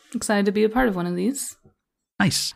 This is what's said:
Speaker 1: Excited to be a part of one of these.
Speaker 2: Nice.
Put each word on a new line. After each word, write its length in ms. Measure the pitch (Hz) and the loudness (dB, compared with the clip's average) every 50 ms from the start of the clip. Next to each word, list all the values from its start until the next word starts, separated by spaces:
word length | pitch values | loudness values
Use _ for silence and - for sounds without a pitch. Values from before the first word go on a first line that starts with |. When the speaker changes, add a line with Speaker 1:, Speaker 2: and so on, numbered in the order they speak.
| _ _ - | _ _ -8
Speaker 1:
Excited 300 | 240 - - 214 202 196 | -6 -2 0 0 2 2
to 60 | 208 | 2
be 120 | 190 208 214 | 2 2 2
a 40 | 214 | 2
part 200 | 214 254 262 233 | 2 2 0 2
of 80 | 190 | 0
one 100 | 180 175 | -2 -4
of 80 | 175 180 | -4 -2
these. 420 | 175 185 226 277 - - - - - _ - _ _ _ _ _ _ _ _ _ - | -2 -2 -2 -2 -4 -8 -12 -14 -18 _ -20 _ _ _ _ _ _ _ _ _ 0
Speaker 2:
Nice. 340 | 202 175 - - - - - | 0 2 2 0 -4 -4 -2